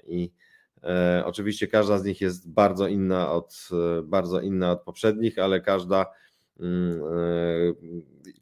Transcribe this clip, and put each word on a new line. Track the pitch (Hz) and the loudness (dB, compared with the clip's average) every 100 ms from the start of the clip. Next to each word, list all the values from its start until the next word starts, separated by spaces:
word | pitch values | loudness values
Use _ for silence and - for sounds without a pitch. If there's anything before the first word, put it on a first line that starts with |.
| - | -8
I, | 87 87 - _ _ _ _ | -6 -6 -8 _ _ _ _
e, | - 90 87 87 87 | -2 2 4 2 0
oczywiście | 92 104 101 101 | -4 -4 -2 2
każda | 107 101 101 | 2 4 2
z | |
nich | 98 90 | 0 -2
jest | 95 90 85 | -2 -2 -2
bardzo | 80 101 90 98 | 4 4 4 0
inna | 98 95 92 80 | 0 0 0 0
od, | 85 - - - 87 85 85 | -2 -4 -16 -6 -2 0 -2
e, | |
bardzo | 78 95 87 90 | 0 0 0 -2
inna | 98 95 90 | -2 0 0
od | 87 | 0
poprzednich, | - - 110 107 113 104 | -4 0 0 2 -2 0
ale | 95 95 | 0 2
każda, | 90 98 90 95 95 - _ _ _ - | 2 0 2 0 0 -6 _ _ _ -10
mm, | 87 90 90 85 | -4 -2 -2 -2
e, | 76 85 85 85 85 85 87 82 82 85 69 _ 90 - | -4 -2 -2 0 0 0 0 -2 -10 -14 -16 _ -20 -20